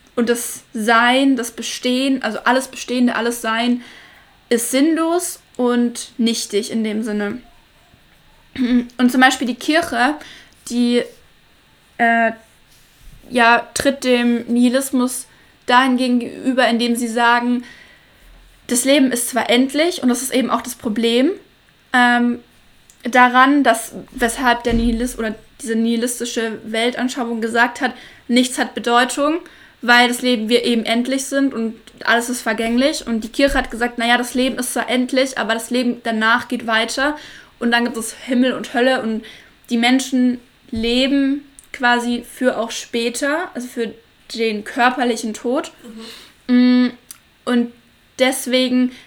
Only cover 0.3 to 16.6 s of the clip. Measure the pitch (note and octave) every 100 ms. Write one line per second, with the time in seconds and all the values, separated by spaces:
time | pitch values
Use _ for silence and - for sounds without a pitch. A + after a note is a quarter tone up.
0.3 | A#3+ - - _ A3 G#3+ A3+ A#3+ C4 C#4
1.3 | A#3+ A#3+ - A3 - B3+ B3+ C4+ C4 A3
2.3 | G#3+ A#3 C4 C4 - - B3+ B3 - A#3+
3.3 | A#3+ A3 A3+ A#3+ A#3+ - - - - _
4.3 | _ - A#3 - C4 D#4+ D#4+ E4 F4 -
5.3 | - _ - B3 A#3+ A#3+ A#3+ - - A3+
6.3 | A3 - G3+ A#3+ A3+ G#3+ G#3+ A3 G#3 G#3
7.3 | B3+ - _ _ _ _ _ _ _ _
8.3 | _ _ C4 A#3+ B3 A#3+ - B3 C4 C4
9.3 | C4 B3+ B3 - D#4+ E4 A#3 C4 D4+ -
10.3 | - - _ - A#3+ A#3+ A#3+ - - _
11.3 | _ _ _ _ _ _ - A#3 A#3 A3+
12.3 | A3 _ _ _ _ _ _ - - -
13.3 | B3 A#3 A#3 - - C#4 C4+ B3+ A#3+ A#3+
14.3 | A#3 - A#3+ B3 B3+ C4+ B3+ B3+ - -
15.3 | _ _ _ - B3 C4 B3 B3+ B3 A#3+
16.3 | - C4 B3+